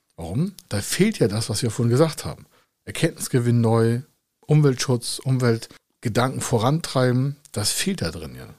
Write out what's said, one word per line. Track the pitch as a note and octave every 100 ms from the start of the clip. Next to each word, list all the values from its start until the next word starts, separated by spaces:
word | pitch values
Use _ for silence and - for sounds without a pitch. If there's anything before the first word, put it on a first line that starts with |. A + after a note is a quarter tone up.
| _ -
Warum? | E2+ G2+ F#3 - -
Da | G2+
fehlt | - - G3+ A3
ja | A#2
das, | G#2 -
was | G#2
wir | B2
vorhin | - A#2
gesagt | A#2+ D#3+ D3+ -
haben. | D2 - _ _ _
Erkenntnisgewinn | - - E3 - - C3+ A#2+ A#2
neu, | A2+ A2+ A2+ A#2 B2 _ _ _
Umweltschutz, | - D3+ D3 B2+ - B2 - -
Umweltgedanken | C3+ C3 B2 A2+ - - _ _ B2 G#2 B2+ B2+
vorantreiben, | - A#2+ A#2 D#3 - C3+ B2+ B2 C3+ C#3+ -
das | - G#2
fehlt | - - G3
da | E2+
drin, | E2 D#2+ B1+
ja. | -